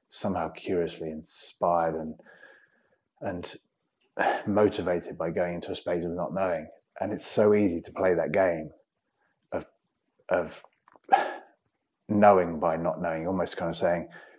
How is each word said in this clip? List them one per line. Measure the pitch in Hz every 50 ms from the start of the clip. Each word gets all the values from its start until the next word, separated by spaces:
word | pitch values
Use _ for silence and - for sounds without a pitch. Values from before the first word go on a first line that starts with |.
| _ _
somehow | - - - 104 92 87 80 80
curiously | - - - 104 95 87 85 - - - 80 80
inspired | 78 78 82 - - - - - - - - 87 85 85 82 82 80
and, | 80 80 80 78 - - - - - - - - - _ _ _ _ _ _ _ _ _ _ _ -
and | 143 101 90 87 - - - - _ _ _ _ _ _ _ _ _ _ - - - - - - -
motivated | 104 98 104 107 101 - - 85 90 87 85 - - 90
by | 87 85 85
going | 82 95 87 87 87
into | 85 - - 90
a |
space | - - 90 90 85 85
of | 85
not | 85 87 85 - 80
knowing. | 95 98 92 85 78 78 - - - _ _ - -
And | - - -
it's | - -
so | - - 117 107 104 104
easy | 104 104 92 85 80
to | - - -
play | - 95 92 90
that | 82 80 73 78
game | 98 95 90 82 80 78 76 - _ _ _ _ _ _ _ _ _ _ _ _ _ _ _ -
of, | 90 - - _ _ _ _ _ _ _ _ _ _ _ -
of | 90 90 85 - - - - - _ _ _ _ - _ _ - - - - - - - - - _ _ _ _ _ _ _ _ _ _ _ -
knowing | 104 101 104 104 98 92 87 85 82 76
by | 90 85 80
not | 82 85 85 - -
knowing, | 87 85 80 80 82
almost | 90 95 92 85 - -
kind | - 90 82
of | 80
saying, | - - 85 85 85 82 - - - - - -